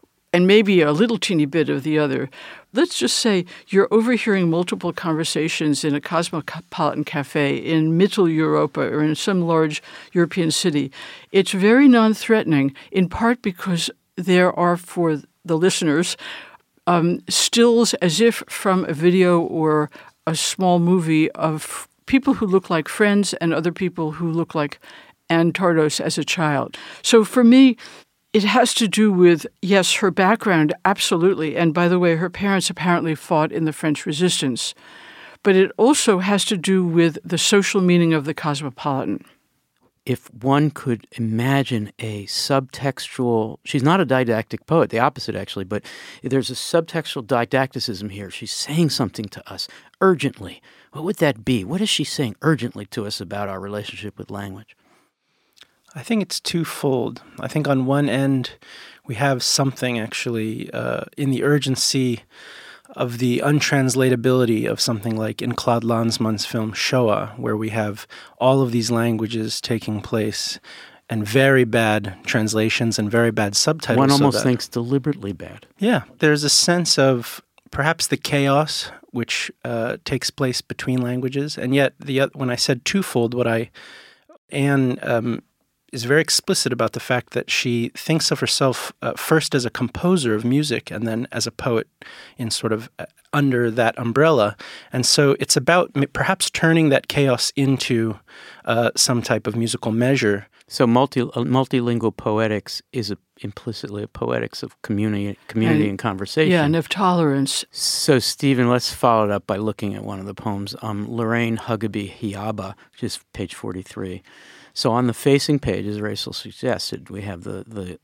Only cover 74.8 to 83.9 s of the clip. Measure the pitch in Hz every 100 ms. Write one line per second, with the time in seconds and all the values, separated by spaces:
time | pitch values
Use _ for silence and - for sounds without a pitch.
74.8 | 120 139 139 101 101 87 85 95 - _
75.8 | 208 233 - - 156 147 147 - - 175
76.8 | 165 - 135 123 117 - - _ _ -
77.8 | 147 160 - 139 - 143 139 139 151 -
78.8 | - - _ 123 113 - - - 120 117
79.8 | 117 - - 135 - - 131 123 - -
80.8 | - 127 123 127 127 139 147 - 127 139
81.8 | 135 - 139 131 135 139 131 120 - 123
82.8 | - 196 185 127 117 123 120 113 117 -
83.8 | -